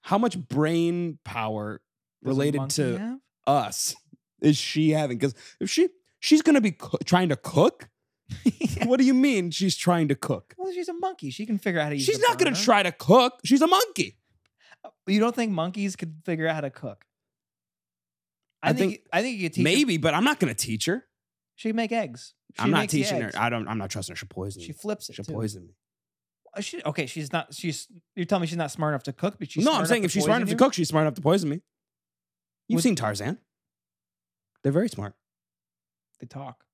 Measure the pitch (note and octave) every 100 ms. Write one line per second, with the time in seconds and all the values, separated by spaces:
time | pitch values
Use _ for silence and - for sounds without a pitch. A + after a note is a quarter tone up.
0 | - G3+ A#3+ F#3 B2+ C#3 D#3 E3+ E3+ F3
1 | E3+ D#3+ - A#2 A2 A2 G#2 G#2 _ _
2 | _ _ B2 C3+ C#3+ C#3 C3+ D3+ C3+ -
3 | A3 C4+ _ _ - C#3+ G#2 - - -
4 | _ - _ _ D3+ D3 - D#3 D#3 D#3
5 | D3 A#2+ C3+ A#2+ - _ G3 - F4 _
6 | _ _ - D4+ D#4+ C#4+ G#3+ - - -
7 | - F3 F3+ F3 - C#3 G#3+ - - _
8 | _ _ _ - B3+ - D#4+ - A#3 B3+
9 | C4 B3+ C#4+ A3+ F3 D#3 F#3+ - - F3
10 | D#3 C#3 - G#2 _ - F#4+ F4+ F4 E4+
11 | F#4 G4+ C#3 B2 G#3+ G3+ G#3 E3+ D3+ D3
12 | C3+ G#4+ A#4 - F4 G#3+ A3 G#3 F3+ -
13 | C3+ A#3 B3 - - C4+ D#4+ F#4+ G4+ -
14 | - _ _ _ _ _ _ - - _
15 | - G3+ A3+ A#3+ A3+ F3+ E3+ F#3+ G3+ F#3
16 | E3+ D#3 - D#3+ D#3+ D#3 C#3+ - B2+ G2+
17 | _ _ _ _ _ _ _ _ _ _
18 | _ _ _ _ _ _ D#3+ D#3 F#3+ G#3+
19 | _ F3 B3 A3 F3 - C#3 G#3+ C#4+ E3+
20 | D3+ D3+ B3+ D4 D#3 G#2 - A2 - G#3+
21 | _ _ _ _ _ _ A3 A3 A3 A#3
22 | F3 A#2+ - _ _ - A#2+ D#3 - D3+
23 | - F3+ G#2+ - A#2 A#2 F#2+ A2 F#2+ -
24 | F#2 F2 G2 - G2 F#2+ E2+ D3+ G#3 G#3
25 | - - G#2 D3 G#2+ G#2 F2 _ _ _
26 | _ _ _ _ _ - G3+ F4 D3 D3+
27 | C3 E3 C#3+ E3 - - F3 D3 - F#3+
28 | _ - E3+ F#3+ E3+ E3+ D3+ - D3+ C#3+
29 | - C3 F#3+ - - - A#3+ D4 E3 A#3
30 | F#3 G3+ D#3+ A3+ A3 - C4 - E3 D#3
31 | D#3 D3+ C#3 G3 E3 D#3 _ _ _ _
32 | _ _ _ _ _ _ _ E3 A#3 F3+
33 | G#2+ G2+ G#2+ F#3+ _ _ _ _ _ _
34 | _ _ _ _ _ _ C#3 C#3+ A3 -
35 | G#2 _ _ _ _ _ _ _ _ _
36 | _ _ B2+ C#3 C#3 C3+ _